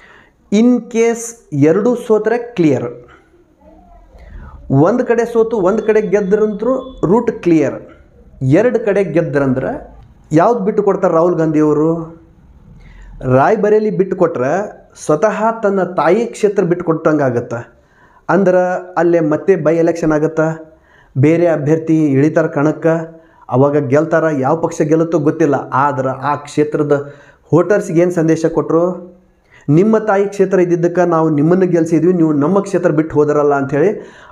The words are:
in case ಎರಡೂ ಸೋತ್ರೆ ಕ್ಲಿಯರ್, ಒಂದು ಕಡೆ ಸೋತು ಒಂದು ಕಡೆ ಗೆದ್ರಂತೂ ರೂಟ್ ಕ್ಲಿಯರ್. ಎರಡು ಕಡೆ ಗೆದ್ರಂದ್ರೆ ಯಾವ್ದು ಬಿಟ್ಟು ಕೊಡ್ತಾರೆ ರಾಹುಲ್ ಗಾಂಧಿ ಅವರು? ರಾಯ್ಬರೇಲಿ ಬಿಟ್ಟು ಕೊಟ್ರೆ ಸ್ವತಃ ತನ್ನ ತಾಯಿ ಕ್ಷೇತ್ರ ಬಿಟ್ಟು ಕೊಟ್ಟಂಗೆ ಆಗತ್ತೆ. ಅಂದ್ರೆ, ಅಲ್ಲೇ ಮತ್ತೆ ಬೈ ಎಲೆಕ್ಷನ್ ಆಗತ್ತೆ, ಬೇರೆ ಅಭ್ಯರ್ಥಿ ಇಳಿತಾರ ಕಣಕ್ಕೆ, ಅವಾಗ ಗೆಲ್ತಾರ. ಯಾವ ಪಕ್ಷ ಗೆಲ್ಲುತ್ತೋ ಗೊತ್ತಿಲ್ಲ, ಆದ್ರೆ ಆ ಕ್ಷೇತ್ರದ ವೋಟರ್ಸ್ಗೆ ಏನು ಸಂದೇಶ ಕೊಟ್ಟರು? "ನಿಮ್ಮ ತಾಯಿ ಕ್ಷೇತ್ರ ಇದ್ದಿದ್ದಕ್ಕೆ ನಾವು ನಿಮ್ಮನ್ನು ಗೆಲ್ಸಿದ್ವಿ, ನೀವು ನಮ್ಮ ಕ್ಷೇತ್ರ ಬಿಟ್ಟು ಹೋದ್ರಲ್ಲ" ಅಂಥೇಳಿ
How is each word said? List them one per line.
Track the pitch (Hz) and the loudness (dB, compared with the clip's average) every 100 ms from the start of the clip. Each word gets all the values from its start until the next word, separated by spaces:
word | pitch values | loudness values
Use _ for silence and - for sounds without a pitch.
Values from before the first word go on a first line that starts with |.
| - - _ _ _ | -20 -20 _ _ _
in | 208 240 247 | 2 2 2
case | - 220 233 226 - - _ | -2 -2 0 -2 -8 -16 _
ಎರಡೂ | 143 147 190 240 | 2 2 4 0
ಸೋತ್ರೆ | 233 - 214 220 233 | -2 0 0 0 -4
ಕ್ಲಿಯರ್, | - - 156 120 117 - - - _ _ _ _ - - _ - _ - - - - - - | -4 0 0 0 -4 -10 -20 -20 _ _ _ _ -20 -20 _ -20 _ -20 -20 -20 -20 -18 -2
ಒಂದು | 135 170 247 233 | 2 4 2 0
ಕಡೆ | 233 | -2
ಸೋತು | 233 226 220 226 | 0 0 0 0
ಒಂದು | 180 220 | 0 0
ಕಡೆ | 220 214 | 0 0
ಗೆದ್ರಂತೂ | 190 208 185 214 214 196 240 262 - - | 0 -2 0 0 0 -2 -4 -4 -6 -6
ರೂಟ್ | 151 226 233 214 | 0 2 0 -2
ಕ್ಲಿಯರ್. | 175 160 131 - - - _ _ - - | 0 2 0 -4 -16 -20 _ _ -20 -6
ಎರಡು | 131 165 247 220 | 0 2 2 0
ಕಡೆ | 208 196 | 0 -2
ಗೆದ್ರಂದ್ರೆ | 180 160 151 139 135 127 - 285 - - - - _ | 0 -2 -2 -2 0 -2 -4 -8 -12 -20 -20 -20 _
ಯಾವ್ದು | 156 202 240 | 2 2 2
ಬಿಟ್ಟು | 196 208 | 0 0
ಕೊಡ್ತಾರೆ | 196 185 180 | -2 0 0
ರಾಹುಲ್ | 165 180 160 | 2 2 0
ಗಾಂಧಿ | 160 151 | 0 2
ಅವರು? | 151 147 160 165 160 - - _ - - - - - - - - | 2 2 0 -2 -8 -16 -20 _ -20 -20 -20 -20 -20 -20 -20 -10
ರಾಯ್ಬರೇಲಿ | 131 127 160 214 208 214 214 170 | 0 2 4 2 2 2 2 0
ಬಿಟ್ಟು | 185 185 | -2 0
ಕೊಟ್ರೆ | 175 123 131 180 208 - - - | 0 0 -2 -2 -4 -12 -20 -10
ಸ್ವತಃ | - 151 214 196 220 226 | -2 0 0 0 -2 -2
ತನ್ನ | 202 196 | -2 0
ತಾಯಿ | 175 - 151 214 233 | -2 0 0 0 -2
ಕ್ಷೇತ್ರ | - 202 202 | -2 -2 0
ಬಿಟ್ಟು | 170 175 | 0 -2
ಕೊಟ್ಟಂಗೆ | 165 160 160 151 | -2 -2 0 0
ಆಗತ್ತೆ. | 131 117 - 117 - _ _ _ _ _ - | 0 -2 -6 -10 -12 _ _ _ _ _ -2
ಅಂದ್ರೆ, | 175 185 180 180 185 - 160 | 0 2 2 0 -4 -6 -2
ಅಲ್ಲೇ | 170 170 | 2 2
ಮತ್ತೆ | 151 151 196 180 | 0 0 0 0
ಬೈ | 151 165 | 2 2
ಎಲೆಕ್ಷನ್ | 170 165 156 | 0 0 -2
ಆಗತ್ತೆ, | 151 156 - 156 160 - _ _ _ _ 135 | 0 0 0 -2 -4 -12 _ _ _ _ 0
ಬೇರೆ | 147 165 175 | 2 2 2
ಅಭ್ಯರ್ಥಿ | 151 143 160 165 160 151 | 0 0 -2 0 0 2
ಇಳಿತಾರ | 135 156 165 156 | 2 2 0 -2
ಕಣಕ್ಕೆ, | 143 151 151 160 165 165 - _ _ - | 0 -2 0 -2 -2 -4 -14 _ _ -4
ಅವಾಗ | 127 143 147 | 0 2 0
ಗೆಲ್ತಾರ. | 131 143 160 165 160 143 | 0 0 0 0 0 -2
ಯಾವ | 131 165 | -2 -2
ಪಕ್ಷ | 165 - | -4 -4
ಗೆಲ್ಲುತ್ತೋ | 156 160 165 170 | 0 0 0 0
ಗೊತ್ತಿಲ್ಲ, | 147 160 160 127 - | -2 0 0 0 -2
ಆದ್ರೆ | 127 143 131 131 | 0 0 -2 -4
ಆ | 131 143 | -4 -6
ಕ್ಷೇತ್ರದ | 143 - 147 151 151 147 143 139 - - _ _ | -6 -4 -2 -2 -2 0 -2 -2 -16 -20 _ _
ವೋಟರ್ಸ್ಗೆ | 156 170 202 185 165 | 0 2 0 0 0
ಏನು | 180 | 0
ಸಂದೇಶ | 175 160 160 160 | 0 0 0 0
ಕೊಟ್ಟರು? | 156 147 160 175 180 - - _ _ _ - - | -2 0 0 0 -4 -14 -20 _ _ _ -10 0
"ನಿಮ್ಮ | 156 214 220 | 2 4 2
ತಾಯಿ | 214 196 202 | 2 0 0
ಕ್ಷೇತ್ರ | 196 185 190 | -2 0 2
ಇದ್ದಿದ್ದಕ್ಕೆ | 170 170 170 175 | 0 0 0 0
ನಾವು | 175 165 160 | 0 0 0
ನಿಮ್ಮನ್ನು | 143 156 185 175 | 2 2 2 2
ಗೆಲ್ಸಿದ್ವಿ, | 170 160 156 175 | 0 0 2 2
ನೀವು | 180 160 | 2 0
ನಮ್ಮ | 147 151 196 | 0 0 0
ಕ್ಷೇತ್ರ | 196 175 175 | 0 -2 0
ಬಿಟ್ಟು | 156 156 | 0 0
ಹೋದ್ರಲ್ಲ" | 143 147 147 147 | 0 2 2 0
ಅಂಥೇಳಿ | 139 135 143 185 208 - - - | 0 -2 0 0 -2 -12 -20 -12